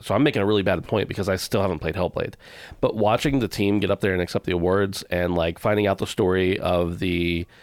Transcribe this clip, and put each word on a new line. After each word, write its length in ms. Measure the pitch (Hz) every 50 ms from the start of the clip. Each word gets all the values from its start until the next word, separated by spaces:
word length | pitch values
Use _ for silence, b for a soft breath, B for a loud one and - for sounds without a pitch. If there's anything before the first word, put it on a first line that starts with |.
so 120 | - - 101
I'm 100 | 110 143
making 180 | 151 - -
a 40 | 98
really 180 | 101 107 104 95
bad 200 | 101 92 85 -
point 220 | - - 107 - -
because 200 | - - 95 98
I 80 | 95 92
still 240 | - - - 107
haven't 180 | 98 98 87 76
played 160 | - - 80
Hellblade, 380 | - 90 85 - - - - - - B B B B B B B B
but 140 | - 127 -
watching 440 | 110 104 104 113 120 - 156 139 135
the 80 | 113 95
team 320 | - - 104 101 101 104
get 100 | 98 95
up 120 | 98 95
there 120 | - 101 92
and 80 | 90
accept 240 | 87 - - - -
the 60 | - 90
awards 500 | 87 85 87 92 101 101 98 95 - - -
and, 260 | 90 87 90 87 90
like, 220 | 87 82 85 82 -
finding 280 | - 117 107 104 104 101
out 100 | 95 -
the 100 | 104 -
story 520 | - - 101 92 92 92 92 92 95 -
of 400 | - 90 90 87 87 85 87 92
the 460 | 98 92 87 85 85 85 85 85 85 B B B